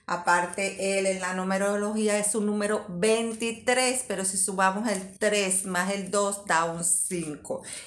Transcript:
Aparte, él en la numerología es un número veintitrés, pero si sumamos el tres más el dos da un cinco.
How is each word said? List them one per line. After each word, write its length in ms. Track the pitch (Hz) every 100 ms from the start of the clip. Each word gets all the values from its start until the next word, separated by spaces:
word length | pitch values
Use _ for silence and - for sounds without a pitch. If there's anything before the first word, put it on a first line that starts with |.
| -
Aparte, 880 | 170 - 180 180 202 196 190 190 196
él 80 | 190
en 140 | 190
la 140 | 185
numerología 840 | 185 185 196 202 202 208 220 214 208
es 200 | 208 226
un 100 | 208
número 400 | 208 208 214 -
veintitrés, 1160 | 175 220 226 226 226 233 226 - 247 254 254 -
pero 180 | 190
si 140 | 190 196
sumamos 500 | - 190 190 196 226
el 300 | 196 190 -
tres 480 | 214 208 190 185 190
más 240 | 180 190
el 220 | 202 185
dos 320 | 202 202 208
da 200 | - 165
un 200 | 165 165
cinco. 800 | 170 - - 180 156 147 - 131 - -